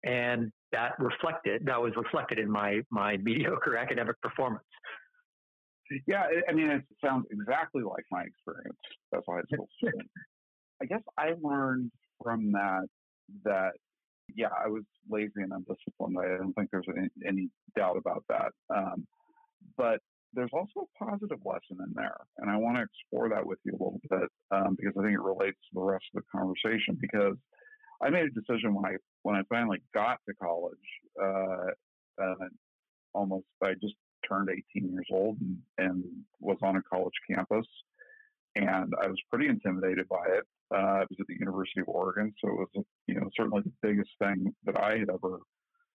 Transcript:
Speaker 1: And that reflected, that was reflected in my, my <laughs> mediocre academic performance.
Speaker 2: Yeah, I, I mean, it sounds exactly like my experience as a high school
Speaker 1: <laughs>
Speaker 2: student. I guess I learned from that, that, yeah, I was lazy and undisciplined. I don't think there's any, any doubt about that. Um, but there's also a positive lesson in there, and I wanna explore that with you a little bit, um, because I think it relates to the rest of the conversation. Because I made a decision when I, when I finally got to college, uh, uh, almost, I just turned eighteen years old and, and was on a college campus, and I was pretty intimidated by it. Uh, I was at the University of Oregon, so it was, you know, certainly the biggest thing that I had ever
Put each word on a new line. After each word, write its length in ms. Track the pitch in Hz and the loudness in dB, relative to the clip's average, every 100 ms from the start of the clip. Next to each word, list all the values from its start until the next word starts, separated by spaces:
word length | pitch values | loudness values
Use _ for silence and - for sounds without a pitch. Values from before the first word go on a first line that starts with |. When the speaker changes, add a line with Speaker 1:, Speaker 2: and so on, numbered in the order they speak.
| - | 0
Speaker 1:
And 460 | 123 120 120 117 - _ | 0 2 0 -2 -6 _
that 220 | 120 120 - | -2 -2 0
reflected, 640 | 127 - 175 160 - 107 143 | 0 0 -2 0 0 0 2
that 160 | 123 | 2
was 120 | 120 113 | 2 0
reflected 400 | 113 165 - 110 | 0 -2 0 -2
in 120 | 104 | 2
my, 320 | 107 104 104 127 | 2 2 0 0
my 260 | 110 101 104 | 0 2 2
<laughs> 60 | |
mediocre 520 | 104 120 139 - - 117 | 2 2 2 0 0 0
academic 460 | 123 123 113 120 | 0 0 0 -2
performance. 420 | - - 131 104 _ - - - - _ _ _ _ _ _ _ _ 135 135 | -4 -2 -2 -2 _ -18 -16 -16 -18 _ _ _ _ _ _ _ _ -6 -2
Speaker 2:
Yeah, 160 | 196 | 0
I, 300 | 170 165 175 | 2 2 2
I 20 | |
mean, 160 | 160 156 | 4 4
it 140 | 143 139 - | 2 -2 -4
sounds 220 | 143 131 - | 0 2 0
exactly 500 | 104 104 139 160 143 | -4 -2 -2 0 -2
like 240 | 107 92 - | -4 -6 -6
my 100 | 92 | -6
experience 560 | 85 - - - - - - - _ - | -6 -10 -12 -10 -12 -12 -16 -18 _ -6
as 80 | - | -2
a 40 | |
high 100 | 87 - | -4 -2
school 160 | - - | -4 -6
Speaker 1:
<laughs> 40 | - | -4
Speaker 2:
student. 300 | 240 - - - - _ _ _ _ _ | -4 -4 -10 -16 -20 _ _ _ _ _
I 60 | 135 | -4
guess 160 | 208 - - | -4 -4 -2
I 160 | 151 170 | 0 0
learned 480 | 151 143 135 127 123 _ _ _ | 0 0 2 2 -2 _ _ _
from 280 | 117 113 107 | -2 0 2
that, 340 | 101 101 92 92 _ _ _ - 101 | 4 2 0 -2 _ _ _ -20 -6
that, 280 | 101 95 95 - _ _ _ _ - 104 | 0 2 2 -2 _ _ _ _ -16 -4
yeah, 140 | 110 95 | -2 0
I 40 | 110 | -2
was 160 | 107 104 _ - | -2 -8 _ -6
lazy 220 | 107 107 104 | -2 -2 -4
and 140 | 98 | -6
undisciplined. 640 | 95 92 92 - - 90 90 | -6 -8 -10 -10 -8 -4 -2
I 180 | 92 92 | 0 -2
don't 160 | 95 | -2
think 160 | 92 95 | -2 -2
there's 140 | 98 87 87 | -2 -4 -4
any, 120 | 95 - - | -4 -4 -4
any 220 | 95 90 _ - - | -2 -2 _ -8 0
doubt 220 | 95 90 | 0 2
about 260 | 85 87 - | -2 -4 -2
that. 220 | 55 - - _ | 0 0 -4 _
Um, 340 | 104 92 87 - _ _ _ _ _ - - | -2 0 -4 -10 _ _ _ _ _ -20 0
but 240 | 117 107 _ _ _ | 2 2 _ _ _
there's 180 | 123 123 | -4 -2
also 340 | 147 202 - 370 | -2 -4 -6 -10
a 160 | _ | _
positive 360 | 220 202 208 - | -4 -2 -4 -6
lesson 400 | 190 - - - | -4 -6 -6 -10
in 80 | - - | -8 -4
there, 220 | - - - - | -4 -6 -14 -8
and 140 | 101 | -2
I 40 | 104 | 2
wanna 280 | 117 123 | 2 0
explore 460 | 107 - - 123 117 | -2 -8 -6 0 2
that 160 | 104 - | 2 0
with 120 | 95 - | -4 -4
you 60 | |
a 100 | 95 | -2
little 160 | 92 92 - | -2 -4 -2
bit, 200 | 92 90 _ _ | 0 0 _ _
um, 240 | 98 95 95 | 2 2 2
because 160 | 101 95 | 0 2
I 40 | |
think 140 | 104 98 | 2 2
it 60 | |
relates 360 | 95 95 98 - | 2 2 0 0
to 160 | - | -8
the 80 | 95 | -2
rest 240 | 95 95 - | 0 0 -2
of 80 | 101 | -8
the 180 | - 98 | -6 -2
conversation. 600 | 95 90 110 113 - - | -2 0 0 0 0 -2
Because 340 | - 107 101 - _ _ - - - - | -2 2 2 2 _ _ -20 -20 -20 -2
I 100 | 139 | 2
made 140 | 175 156 | 2 2
a 40 | |
decision 460 | 113 107 117 107 101 | 0 0 0 2 2
when 100 | 98 | 2
I, 120 | 95 _ _ | -4 _ _
when 120 | - 101 | 0 0
I 60 | 98 | 2
finally 320 | 117 117 95 _ | 0 2 0 _
got 260 | 107 110 123 - | 0 2 0 -6
to 80 | 98 | -6
college, 420 | 87 85 87 85 - - _ - | -2 -2 -2 -8 -16 -16 _ -2
uh, 1040 | 98 98 95 92 92 - _ _ _ - | 0 2 0 -2 -4 -6 _ _ _ -4
uh, 240 | 95 92 92 - _ _ _ _ _ | -2 -2 -8 -12 _ _ _ _ _
almost, 320 | 95 101 95 - _ | -2 -2 -2 -6 _
I 100 | 95 95 | 0 0
just 140 | 104 - _ _ - | -4 -6 _ _ -4
turned 200 | 98 98 | 0 0
eighteen 420 | 95 - 98 92 | -2 -4 -4 -2
years 160 | 92 87 | -4 -2
old 260 | 95 104 110 | 2 2 0
and, 180 | 92 90 - - | -4 -4 -8 -2
and 260 | 92 92 90 87 - _ | 0 0 -4 -10 -16 _
was 180 | 95 95 | -2 2
on 140 | 98 95 | 2 2
a 60 | |
college 300 | - 92 90 - - | 0 0 0 -4 -4
campus, 360 | - 95 107 110 - - _ - - - _ _ - | -2 2 0 0 -10 -20 _ -20 -20 -20 _ _ 0
and 380 | 101 95 90 - | 2 2 0 0
I 60 | 95 | 0
was 100 | 92 - | 0 -2
pretty 160 | 120 147 | 0 4
intimidated 600 | 110 101 92 92 92 92 | 2 2 2 2 2 0
by 180 | 92 90 | 0 4
it. 160 | 95 - _ _ | 2 2 _ _
Uh, 40 | 98 | 2
I 220 | 95 98 | 4 4
was 180 | 95 95 | 2 -2
at 80 | 98 | -8
the 100 | - | -4
University 420 | 92 95 92 - | -2 -2 -2 -2
of 60 | 92 | -2
Oregon, 440 | - 92 95 107 104 | 0 0 2 -2 0
so 100 | 101 | -2
it 180 | 95 92 101 | 0 -2 -4
was, 100 | - _ - | -8 _ -4
you 80 | 196 | -2
know, 120 | - - | -2 0
certainly 280 | 113 104 | 2 2
the 80 | 101 - | 0 -2
biggest 300 | 107 104 101 - | 2 2 0 0
thing 320 | 101 98 98 - - | 0 2 0 -2 -2
that 140 | - | 2
I 200 | 101 110 | 2 2
had 100 | 101 | 0
ever 300 | 92 92 92 - _ _ _ _ | 0 -2 -6 -12 _ _ _ _